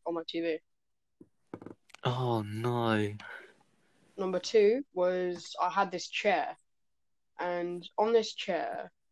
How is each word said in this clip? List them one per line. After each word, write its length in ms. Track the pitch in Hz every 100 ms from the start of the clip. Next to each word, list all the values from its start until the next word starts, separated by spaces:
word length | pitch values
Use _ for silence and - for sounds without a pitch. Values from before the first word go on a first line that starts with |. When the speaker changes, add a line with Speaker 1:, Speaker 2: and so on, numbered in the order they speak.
| -
Speaker 1:
on 80 |
my 80 | 170 165
T 140 | 165
V. 180 | 170 156 - _ _ _ _ _ - _ _ - - - _ -
Speaker 2:
Oh, 400 | 131 123 127 113
no. 720 | 104 107 117 120 117 110 104 104 - - - _ _ _ _ _ _ -
Speaker 1:
Number 220 | 190 180
two 480 | - 226 208 240 285
was 640 | 180 180 185 180 175 - -
I 120 | 180
had 180 | 180 190
this 180 | 175 -
chair, 480 | - 208 175 - - _ _ _ _ _ _ _ -
and 440 | 175 175 175 175 170 -
on 160 | 220
this 220 | 233 220 -
chair, 560 | - 170 - - - - _